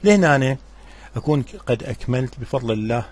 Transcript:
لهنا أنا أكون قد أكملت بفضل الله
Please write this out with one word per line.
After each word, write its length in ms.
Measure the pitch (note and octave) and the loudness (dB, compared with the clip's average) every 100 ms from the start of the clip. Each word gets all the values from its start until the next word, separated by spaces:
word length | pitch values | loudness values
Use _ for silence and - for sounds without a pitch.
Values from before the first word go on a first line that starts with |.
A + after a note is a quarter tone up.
لهنا 320 | G3+ G#3 E3+ C#3+ | 6 6 6 4
أنا 220 | C3 C3 - - - - - - | 2 -2 -8 -20 -20 -20 -12 -8
أكون 280 | D3 D3 B2+ - - | -2 -2 -2 -10 -4
قد 160 | A#2 | -4
أكملت 560 | - A#2 - B2+ B2+ - | -4 -10 -4 -4 -4 -8
بفضل 320 | A#2+ C3+ A#2+ | -8 -6 -4
الله 320 | A2 G#2+ A#2 A#2 | -4 -2 -4 -6